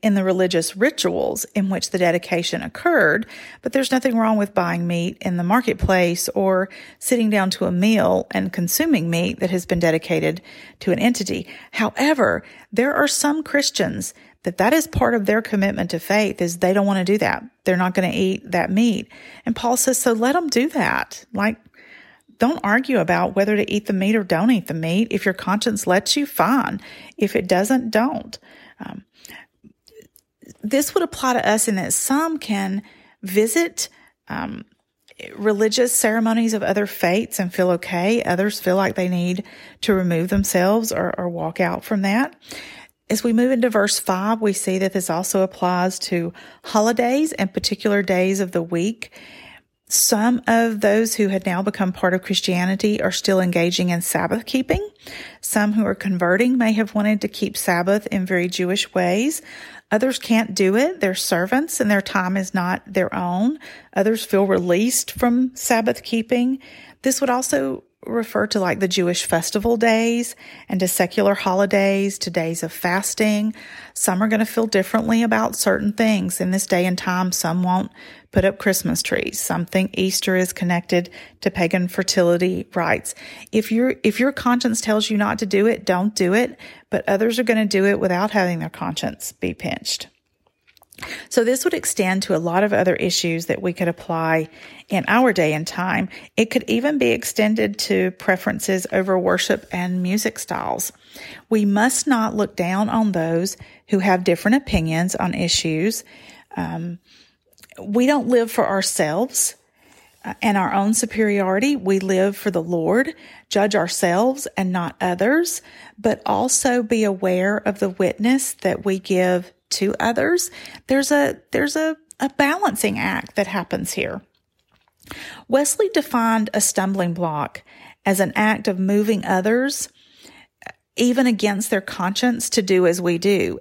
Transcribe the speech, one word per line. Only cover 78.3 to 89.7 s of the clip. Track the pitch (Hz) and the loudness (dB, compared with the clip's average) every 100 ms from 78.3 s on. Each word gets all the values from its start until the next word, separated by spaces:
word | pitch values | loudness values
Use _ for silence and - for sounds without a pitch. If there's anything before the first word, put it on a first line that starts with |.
put | 196 | 2
up | 190 196 | 2 2
Christmas | 208 190 170 160 | 0 0 0 -2
trees. | - - - - | -2 -2 -4 -6
Some | - 170 | -4 -4
think | 170 190 190 - | -2 0 0 0
Easter | 190 - - 185 | -2 0 0 0
is | 180 | 0
connected | - 180 175 - 175 175 - - _ | -2 0 0 2 0 0 -8 -20 _
to | - | -4
pagan | 190 170 185 180 | 0 0 2 0
fertility | - 185 190 170 175 180 180 - | -2 0 2 4 4 2 -2 -4
rites. | 180 165 - - - - - - | -2 0 0 -4 -14 -16 -20 -4
If | 220 - | -2 0
your, | 226 262 - | 2 2 2
if | 220 208 | 0 2
your | 269 | 0
conscience | 277 247 247 247 220 | 0 0 2 0 -2
tells | 226 214 214 | 0 0 0
you | 208 | 0
not | 208 208 | 0 -2
to | 196 | 0
do | 196 220 | 2 2
it, | - - | 2 0
don't | 180 208 | 0 0
do | - 180 | 0 2
it. | 214 247 - - - _ | 2 0 -4 -20 -20 _
But | - - | -4 0
others | 196 226 226 | 2 2 2
are | |
gonna | 240 220 | 2 2
do | 214 202 196 | 2 2 2
it | 202 | 2
without | 185 180 214 | 0 0 0
having | 214 180 165 | 0 0 -2
their | 160 | -6
conscience | - 170 165 - - - | -8 -8 -6 -8 -8 -14
be | - - | -8 -8
pinched. | - - | -6 -8